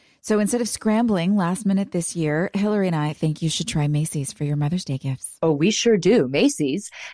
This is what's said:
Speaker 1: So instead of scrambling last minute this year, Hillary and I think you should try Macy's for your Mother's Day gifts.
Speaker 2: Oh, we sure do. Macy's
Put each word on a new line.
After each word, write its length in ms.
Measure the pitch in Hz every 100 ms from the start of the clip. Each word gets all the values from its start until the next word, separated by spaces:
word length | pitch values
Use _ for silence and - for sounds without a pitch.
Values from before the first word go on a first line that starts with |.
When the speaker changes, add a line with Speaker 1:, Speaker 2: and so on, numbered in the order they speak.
| _ _
Speaker 1:
So 200 | - 214
instead 200 | 208 240
of 80 | 226
scrambling 720 | - 220 214 240 190 175 208
last 280 | 175 185 190
minute 280 | 196 196
this 200 | 175 165
year, 360 | 170 156 151 185
Hillary 340 | 196 208 208 185
and 100 | 165
I 160 | 151
think 280 | 156 156 156
you 60 | 165
should 220 | - 156
try 180 | 156 147
Macy's 460 | 147 156 151 135
for 100 | -
your 140 | 147 147
Mother's 260 | 147 180
Day 140 | - 135
gifts. 400 | 135 131 - -
Speaker 2:
Oh, 120 | 165
we 180 | 143 175
sure 240 | 208 233 214
do. 320 | 170 233 127
Macy's 640 | 143 269 - 143 160 - - -